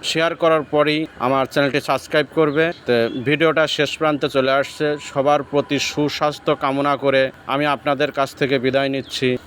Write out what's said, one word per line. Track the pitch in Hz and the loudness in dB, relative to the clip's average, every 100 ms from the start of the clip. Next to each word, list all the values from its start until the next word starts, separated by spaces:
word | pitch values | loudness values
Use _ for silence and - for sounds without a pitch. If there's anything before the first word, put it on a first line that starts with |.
| - | -4
শেয়ার | 160 165 165 | 0 0 2
করার | 170 160 143 | 2 2 2
পরই | 151 147 151 156 - 123 | 0 2 0 -4 -4 0
আমার | 135 131 | 0 0
চ্যানেলটি | - 143 143 - | 0 0 0 -2
সাবস্ক্রাইব | 135 - 156 139 | -4 0 -2 0
করবে। | - 156 143 165 170 - | 0 0 2 -2 -2 0
তো | 120 117 131 120 | 2 2 -2 -2
ভিডিওটা | 147 160 151 156 - | 2 2 2 0 0
শেষ | 147 - | -2 0
প্রান্তে | 160 147 147 | -2 0 0
চলে | 135 131 139 | 0 2 2
আসছে। | 135 - 151 147 - | 0 -4 -4 -4 -6
সবার | 143 135 147 139 | -2 2 2 2
প্রতি | 143 135 143 - | -2 0 -2 -2
সুস্বাস্থ্য | - 147 - 151 147 - 147 | -2 -2 0 -2 -2 -2 -2
কামনা | 139 139 143 139 | 0 0 0 0
করে | 139 135 131 - - | 2 2 0 -4 -4
আমি | 135 147 | -2 0
আপনাদের | 135 151 139 147 | 0 -2 0 -2
কাছ | 143 135 - | 0 -4 -2
থেকে | 135 139 | -2 0
বিদায় | 127 135 139 | 2 0 0
নিচ্ছি। | 135 123 - 131 127 | -4 -6 -4 -2 -2